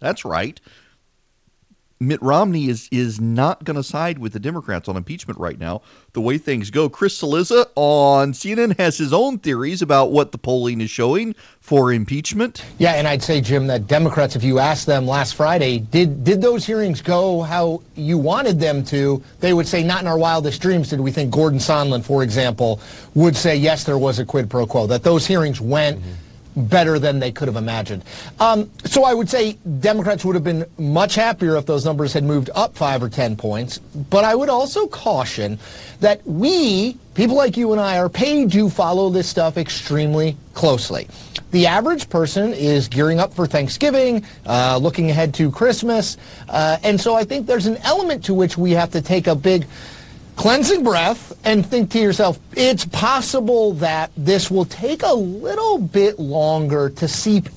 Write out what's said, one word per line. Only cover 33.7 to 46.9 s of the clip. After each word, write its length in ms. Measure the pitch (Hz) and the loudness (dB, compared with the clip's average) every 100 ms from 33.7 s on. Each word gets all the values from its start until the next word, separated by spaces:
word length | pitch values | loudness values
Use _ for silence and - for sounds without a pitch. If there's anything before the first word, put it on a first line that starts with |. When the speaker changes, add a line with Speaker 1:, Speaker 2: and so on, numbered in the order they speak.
| - | -12
Speaker 2:
But 460 | - 147 139 196 | -14 -12 0 2
I 100 | 220 | 4
would 140 | 233 285 | 2 2
also 380 | 247 269 403 427 | 0 0 -2 -4
caution 680 | - 226 160 - - 104 107 - - - - | -4 -2 -2 -2 -4 -6 -6 -12 -20 -16 0
that 260 | 202 208 - | 2 2 -2
we, 720 | 160 269 370 254 190 233 - - | -2 2 2 2 0 -2 -6 -10
people 220 | - 226 269 | 0 2 4
like 200 | 262 226 | 2 0
you 160 | 226 | 0
and 80 | 214 | 0
I, 180 | 196 180 | 0 0
are 100 | 180 | 0
paid 420 | - 277 294 233 | 0 0 2 2
to 160 | 202 208 | 2 2
follow 420 | - 170 185 196 | 2 0 2 2
this 180 | 180 175 | 0 -2
stuff 280 | - 160 170 | 0 0 -2
extremely 800 | 160 - - 147 151 156 160 139 - | -6 -6 -4 0 0 0 0 -4 -12
closely. 520 | - 160 123 - 73 - - - - - | 0 2 2 -2 -8 -8 -16 -16 -14 -2
The 160 | 180 175 | 2 4
average 440 | 190 269 320 - | 2 0 -2 -2
person 420 | 170 156 196 214 | 0 0 0 -2
is 360 | 165 147 143 110 | -2 0 0 0
gearing 320 | 123 151 165 | 0 2 2
up 120 | 196 | 0
for 140 | 190 160 | -2 -2
Thanksgiving, 800 | 151 135 - 294 269 254 226 214 - - | 0 -2 0 0 2 2 0 -4 -14 -2
uh, 320 | 120 127 127 | 0 2 2
looking 280 | 131 151 160 | 0 0 0
ahead 220 | 151 160 | 2 0
to 160 | 139 151 | 0 -2
Christmas. 640 | - 240 - 233 226 175 - - - - | 2 0 2 0 -2 -2 -8 -18 -20 -6
Uh, 280 | 156 156 160 | 0 0 0
and 180 | 208 | 0